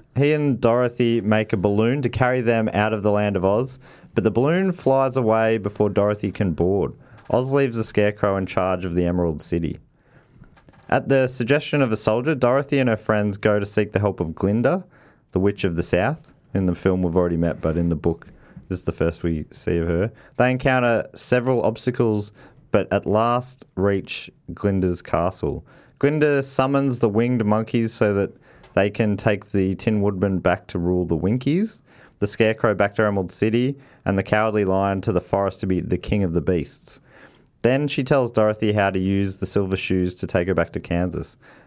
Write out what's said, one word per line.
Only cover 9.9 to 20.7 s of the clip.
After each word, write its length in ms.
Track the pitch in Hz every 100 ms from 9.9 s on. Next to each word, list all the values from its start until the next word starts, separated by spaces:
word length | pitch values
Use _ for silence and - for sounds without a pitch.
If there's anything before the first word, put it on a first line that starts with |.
| _ _ - _ - - - - - -
At 200 | 120 -
the 200 | 135 131
suggestion 520 | - 117 147 - 147
of 100 | 127
a 40 | 107
soldier, 380 | - 113 143
Dorothy 460 | 139 120 135 139 139
and 80 | 127
her 80 | 110
friends 400 | - 107 104 101
go 240 | 107 104
to 60 | 101
seek 260 | - 104
the 80 | 101
help 180 | 101 90
of 160 | 82
Glinda, 500 | - 98 113 127 185 - _ _ _ _
the 60 | 92
Witch 240 | 101 101
of 120 | 95 82
the 60 |
South. 500 | - 87 110 160 - _ _
In 140 | 101 92
the 80 |
film 280 | 87 98 92
we've 120 | 87
already 220 | 87 87 85
met, 240 | 85 -
but 160 | 80 82
in 140 | 85
the 40 |
book, 320 | 80 87 82 - - - - -
this 120 | 92
is 40 |
the 60 | -
first 320 | - 82 -
we 220 | 87 80 73
see 240 | - - 85
of 80 | 82
her. 240 | 85 107 - - -
They 140 | 123
encounter 580 | 127 139